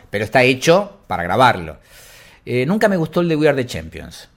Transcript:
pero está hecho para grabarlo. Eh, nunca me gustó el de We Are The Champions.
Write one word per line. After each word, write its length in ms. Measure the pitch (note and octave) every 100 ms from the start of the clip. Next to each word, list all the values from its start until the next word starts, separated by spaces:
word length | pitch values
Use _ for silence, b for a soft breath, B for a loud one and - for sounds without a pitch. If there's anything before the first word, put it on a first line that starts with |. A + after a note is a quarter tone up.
| B
pero 140 | G2+
está 180 | G#2+ C3+
hecho 560 | B2+ C3 D#3+ F3+ G3 - _
para 160 | F2
grabarlo. 560 | E2+ G2+ B2+ G2 D#2+ D2+ B B B B B B
Eh, 220 | - A#2+ C3
nunca 220 | G#3+ G#3+
me 80 | F#3+
gustó 240 | D#3+ F3+
el 80 | F3
de 80 | D#3
We 120 | D3+
Are 80 | C3+
The 100 | A#2+
Champions. 640 | E2+ D#2+ D#2+ D2 - -